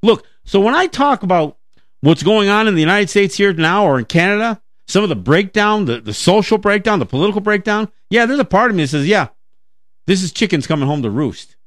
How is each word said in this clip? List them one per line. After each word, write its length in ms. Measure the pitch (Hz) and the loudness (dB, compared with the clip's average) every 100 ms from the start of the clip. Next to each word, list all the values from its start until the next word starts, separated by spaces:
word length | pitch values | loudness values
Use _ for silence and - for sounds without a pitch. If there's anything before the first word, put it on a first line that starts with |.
Look, 240 | 214 214 - - | 2 0 -2 -20
so 160 | - 196 | -2 0
when 160 | 208 294 | 2 2
I 100 | 370 | 0
talk 380 | - 285 262 | 0 0 0
about 340 | 185 180 151 - - - - - | 0 0 -2 -8 -20 -20 -20 -2
what's 200 | 139 165 | 2 2
going 260 | 151 214 196 | 2 2 2
on 200 | 208 220 | 2 2
in 80 | 180 | 2
the 60 | |
United 280 | 156 202 202 | 2 2 0
States 260 | 202 196 - | 0 0 0
here 160 | 202 | -2
now 360 | 170 160 190 196 | 0 0 2 2
or 100 | 131 | 0
in 80 | 113 | 0
Canada, 560 | 165 180 208 226 220 - - - | 0 0 0 -2 -6 -12 -20 -4
some 140 | 190 | -2
of 80 | 208 | 0
the 60 | 120 | -4
breakdown, 720 | 92 160 196 214 208 214 175 | 0 0 2 0 0 0 -2
the, 140 | 117 | -4
the 140 | 107 | -8
social 460 | 104 - 202 202 214 | -4 2 2 2 0
breakdown, 400 | 202 208 214 202 | 0 0 0 -2
the 60 | 135 | -2
political 340 | 131 196 208 | -2 -2 -2
breakdown, 500 | 202 208 214 208 214 - - | -2 -2 -2 -4 -4 -10 -4
yeah, 160 | 214 233 | 0 0
there's 120 | 285 | -2
a 60 | 233 | 0
part 240 | 190 247 | 0 2
of 80 | 196 | 0
me 60 | |
that 60 | 147 | -2
says, 180 | 147 143 | -2 0
"Yeah, 220 | 208 135 - - - - - - - - | 0 -2 -8 -20 -20 -20 -20 -20 -16 -2
this 160 | 190 | -2
is 100 | 185 | -2
chickens 360 | - 214 160 131 | -4 -2 -2 -2
coming 200 | 156 139 | -2 -2
home 140 | 147 | -2
to 80 | 117 | -4
roost." 460 | 107 143 104 - - | -4 -4 -6 -18 -20